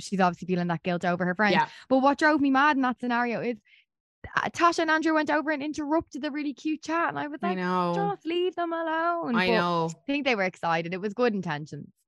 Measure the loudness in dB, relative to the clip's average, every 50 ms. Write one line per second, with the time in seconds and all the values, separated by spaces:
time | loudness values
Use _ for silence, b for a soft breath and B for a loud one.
0 | -6 -4 0 2 2 2 2 0 -4 -2 -2 0 0 0 -2 -2 -2 -2 -2 0
1 | 0 0 0 0 0 0 2 2 2 4 4 4 2 B B B B 0 2 4
2 | 4 4 4 4 4 4 4 4 2 2 4 4 4 4 4 2 0 0 -2 -2
3 | -4 -2 -2 0 0 -2 -2 -2 -4 -4 -6 -8 b b b b b b _ _
4 | _ _ _ _ -20 -8 -6 -4 -4 -4 0 2 2 2 4 2 2 2 2 2
5 | 2 2 2 2 2 2 0 0 0 -2 -2 -2 -4 -6 -6 -6 -2 0 0 0
6 | -2 -4 -8 -8 -6 -6 -4 -4 -4 -6 -6 -6 -4 -4 -4 -4 -4 -4 -2 -2
7 | -2 -2 -2 -4 -6 -6 -6 -4 -4 -2 -2 -2 0 0 0 2 2 0 0 0
8 | 0 -2 -2 -4 -6 -4 -2 -2 -2 -2 -2 -4 -4 -4 -4 -4 -4 -2 -2 -2
9 | 0 0 -2 -2 -2 0 0 2 2 4 2 2 2 2 2 0 0 -2 -4 -8
10 | _ -4 -4 0 0 0 2 2 0 -2 -2 -4 -2 0 0 0 -2 -4 -6 -6
11 | -6 -4 -2 0 0 2 2 0 -2 -4 -4 -6 -6 -10 -12 -14 -14 -16 _ _
12 | _